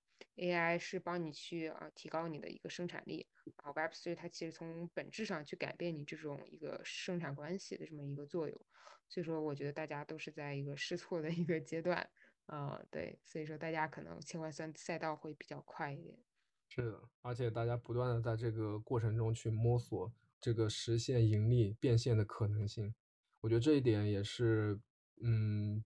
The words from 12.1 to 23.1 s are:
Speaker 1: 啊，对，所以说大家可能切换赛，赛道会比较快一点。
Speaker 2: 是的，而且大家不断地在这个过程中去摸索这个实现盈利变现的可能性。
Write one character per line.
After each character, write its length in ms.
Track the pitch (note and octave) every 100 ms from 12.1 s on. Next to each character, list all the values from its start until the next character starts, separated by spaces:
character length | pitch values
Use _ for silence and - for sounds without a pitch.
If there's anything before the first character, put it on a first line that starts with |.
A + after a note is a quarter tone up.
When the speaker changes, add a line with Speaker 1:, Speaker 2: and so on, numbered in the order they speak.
| _ - _ -
Speaker 1:
啊， 340 | D3+ C#3+ - -
对， 300 | - - -
所 160 | - E3
以 60 | D3+
说 100 | D#3
大 140 | E3
家 180 | D#3+ D#3
可 140 | D#3
能 180 | D#3+ E3+
切 180 | E3 E3+
换 120 | D#3+
赛， 200 | D3+ D#3+ D3+
赛 220 | - E3
道 180 | D#3+ D#3
会 200 | D#3 D3
比 100 | -
较 160 | C#3+
快 320 | - - D3+
一 80 | C#3+
点。 160 | E3+ - _ _ _ _ -
Speaker 2:
是 220 | - A#2+
的， 100 | G2 A#2+ _
而 140 | B2 A#2+
且 160 | B2
大 120 | A2+
家 140 | A#2 A#2+
不 160 | -
断 160 | A#2+ B2 A#2
地 40 |
在 160 | A#2 A2+
这 160 | A#2
个 280 | A2 G#2+ G#2+
过 200 | A2 B2
程 160 | A2+ A2+
中 160 | A2
去 200 | A2+ A#2
摸 260 | A2 A#2 B2
索 340 | - G2+ F#2 - _ _
这 100 | -
个 160 | A2+ G#2+
实 300 | - - A#2
现 300 | - B2 A2
盈 200 | G#2+ A2
利 260 | B2 G#2 A2
变 160 | - A#2
现 220 | B2 A2
的 80 | G#2
可 220 | - G#2
能 200 | G#2 G#2
性。 280 | - G#2 - _